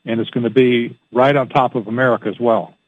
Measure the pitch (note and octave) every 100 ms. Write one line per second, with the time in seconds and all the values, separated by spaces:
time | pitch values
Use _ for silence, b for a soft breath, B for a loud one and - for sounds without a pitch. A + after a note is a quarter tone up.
0 | B2 A2+ G#2+ B2+ A#2 B2 B2+ A#2+ A#2 -
1 | _ A#2+ C3+ D3 B2 C#3+ B2 B2+ G2+ A#2+
2 | C3 A2 G#2+ F#2 A#2+ G#2+ F2 _